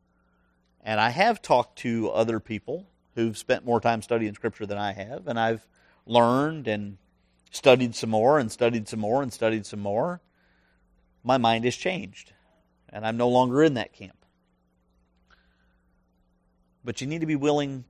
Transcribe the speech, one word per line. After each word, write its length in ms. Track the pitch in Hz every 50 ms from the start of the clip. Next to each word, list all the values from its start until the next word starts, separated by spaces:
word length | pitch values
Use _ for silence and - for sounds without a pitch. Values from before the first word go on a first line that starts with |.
| _ _ _ _ _ _ _ _ _ _ _ _ _ _ _ _
and 180 | _ 107 110 107
I 120 | 107 120
have 320 | 127 151 196 233 233 - -
talked 340 | - 151 123 120 - _ -
to 280 | - 123 117 113 110 101
other 320 | - 98 113 113 117 110
people 460 | - - 113 104 - - 135 175 196 _ _ _ _ _ _
who've 200 | 117 113 113 107
spent 300 | - - - 127 104 -
more 160 | 123 117 110 107
time 180 | 117 117 113
studying 320 | 104 - 120 117 113 107 104
Scripture 320 | - - 117 110 - 110
than 140 | 98 101 104
I 140 | 104 101 98
have, 360 | 101 98 107 131 160 190 147
and 100 | 123 117
I've 300 | 113 113 117 110 - _ _ _ _ _ _ _ _
learned 600 | - 113 120 120 117 123 131 143 156 160 156 131
and 300 | 117 107 104 104 101 101 - _ _ _ _ _ _ _ _ _ _
studied 440 | - - - 139 127 127 127 120 113
some 160 | - - 113
more 280 | 110 107 110 127 151 151
and 120 | 127 110
studied 380 | - - 123 117 120 117 107 -
some 120 | - 110
more 220 | 104 104 117 135 139
and 100 | 127 -
studied 340 | - 117 110 110 110 101
some 140 | - - 104
more, 400 | 101 101 101 110 135 175 175 180 _ _ _ _ _ _ _ _ _ _ _ _ _ _ _ _ _ _ _ _ _
my 140 | 120 127 131
mind 260 | 117 113 117 113 117
has 120 | 123 120
changed, 560 | - - - - 160 120 98 101 - - _ _ _ _ _ _ _ _ _ _ _ _ -
and 180 | - 104 107
I'm 100 | 110 113
no 120 | 117 120 123
longer 340 | 123 123 127 123 123 139 156
in 120 | 156 139
that 180 | 117 104 - _
camp. 240 | _ 104 92 _ _ _ _ _ _ _ _ _ _ _ _ _ _ _ _ _ _ _ _ _ _ _ _ _ _ _ _ _ _ _ _ _ _ _ _ _ _ _ _ _ _ _ _ _ _ _ _ _ _ _ _ _ _ _
But 160 | 120 113 -
you 60 | 131
need 140 | 135 156 165
to 60 | 160
be 100 | 156 156
willing 480 | 143 139 147 147 147 143 139 135 131 123 _